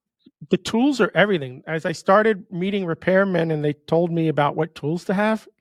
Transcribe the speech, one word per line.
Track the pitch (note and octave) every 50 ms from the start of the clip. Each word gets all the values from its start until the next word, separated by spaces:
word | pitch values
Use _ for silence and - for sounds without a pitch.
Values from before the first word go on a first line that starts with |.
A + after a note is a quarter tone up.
| _ _ _ _ _ - _ - - -
The | - -
tools | - - - A3 B3 C#4+ C#4+ A#3
are | G#3 D#3+ -
everything. | - F#3 G#3 G3+ E3 C#3 B2+ B2 C#3 -
As | - D#3 E3 D#3
I | F3+ E3+
started | - - - F#3+ G#3 G#3+ A3 A3 F3+ - -
meeting | - E3+ F3+ G3 G3 G3+ F#3+
repairmen | E3+ D#3+ - - - F#3 F#3+ G3 G3 F#3 E3+ E3 E3 D#3
and | D3+ D3
they | D3+ D3
told | _ _ - E3 E3 F3 F3 E3
me | E3 E3 D#3+
about | D3 C#3 C#3+ C#3+ -
what | D#3 D#3 D#3+ -
tools | - - C#3+ D#3+ F3 -
to | - G3
have, | F#3+ G#3 G#3+ A3 A3 - - _ _